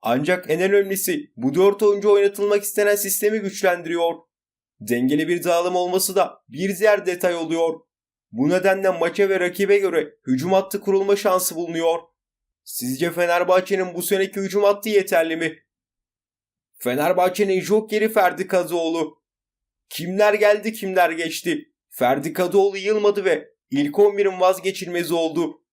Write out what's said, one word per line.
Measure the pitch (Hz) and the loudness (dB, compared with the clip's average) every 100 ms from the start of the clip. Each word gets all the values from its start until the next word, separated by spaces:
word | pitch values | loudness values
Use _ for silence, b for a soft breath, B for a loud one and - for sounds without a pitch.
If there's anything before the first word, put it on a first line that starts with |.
Ancak | 113 123 147 180 - | 0 -2 0 -2 -2
en | 160 | -2
önemlisi | 190 202 196 190 - 160 - - | 2 2 0 -4 -4 -6 -6 -6
bu | 123 | -4
dört | 151 196 202 | 4 2 4
oyuncu | 208 202 202 | 2 2 4
oynatılmak | 202 202 202 202 208 | 4 4 0 0 0
istenen | 202 - 208 202 | -2 -2 0 0
sistemi | 202 190 208 220 | -2 -2 0 0
güçlendiriyor. | 196 190 190 175 170 170 170 160 _ _ _ _ _ _ | -4 -2 -2 -2 -4 -2 -2 -2 _ _ _ _ _ _
Dengeli | 107 120 131 147 160 | -4 0 0 0 0
bir | 175 | -2
dağılım | 170 170 175 180 | 0 0 2 0
olması | 180 180 185 196 | 0 -2 0 0
da | 175 - _ | 0 -2 _
bir | 123 190 185 | -6 -4 2
diğer | 214 202 175 | 4 4 2
detay | 180 185 | -2 -2
oluyor. | 170 160 165 165 160 _ _ _ _ _ | -2 -4 -2 -2 -2 _ _ _ _ _
Bu | 110 143 | -4 0
nedenle | 180 190 190 196 | 2 2 2 0
maça | 175 165 170 196 | 0 -2 0 0
ve | 190 | 2
rakibe | 180 180 190 202 | -2 -2 2 2
göre | 190 165 147 _ - | 2 0 -2 _ -4
hücum | 127 165 | -2 2
hattı | 190 190 202 | 0 0 -6
kurulma | 202 196 196 202 | 0 0 2 0
şansı | 202 185 180 | 2 0 0
bulunuyor. | 165 170 165 165 170 - _ _ _ _ _ | -6 -6 -2 0 0 -4 _ _ _ _ _
Sizce | - - 120 131 170 | -14 -8 -6 -2 -2
Fenerbahçe'nin | 160 175 175 175 185 185 190 185 | 0 0 2 4 2 2 -2 -2
bu | 175 | -6
seneki | 175 196 196 196 | -2 0 -2 -4
hücum | 196 190 | -4 2
hattı | 202 202 220 | 2 2 2
yeterli | 208 190 180 165 160 | 0 2 0 0 -2
mi? | 165 156 _ _ _ _ _ _ _ _ _ _ _ _ | -4 -8 _ _ _ _ _ _ _ _ _ _ _ _
Fenerbahçe'nin | 123 127 156 180 185 185 202 190 | -4 -2 0 2 0 2 0 0
jokeri | 165 214 220 214 214 | 0 0 0 -2 0
Ferdi | 220 185 156 185 | 2 0 0 -2
Kadıoğlu. | 185 175 170 165 165 156 - _ _ _ _ _ _ _ | -2 -2 -4 -2 -2 -4 -8 _ _ _ _ _ _ _
Kimler | - 170 190 208 | -12 -8 0 2
geldi, | 208 208 208 208 | 4 4 2 0
kimler | 220 190 185 175 | -6 -4 2 2
geçti. | 165 165 - 180 147 - _ _ | 0 -6 -6 -4 -4 -6 _ _
Ferdi | - 123 139 165 | -2 0 0 -2
Kadıoğlu | 156 180 190 196 196 | -4 0 2 2 0
yılmadı | 190 214 208 202 | -2 2 2 2
ve | 185 151 - _ _ | 0 -2 -4 _ _
ilk | 139 147 170 | -2 -2 4
on | 208 202 | 2 4
birin | 196 185 | 0 2
vazgeçilmezi | 185 180 175 190 180 175 170 | 2 2 -2 -6 -6 -6 -2
oldu. | 170 160 151 160 - _ | 0 0 -2 -4 -6 _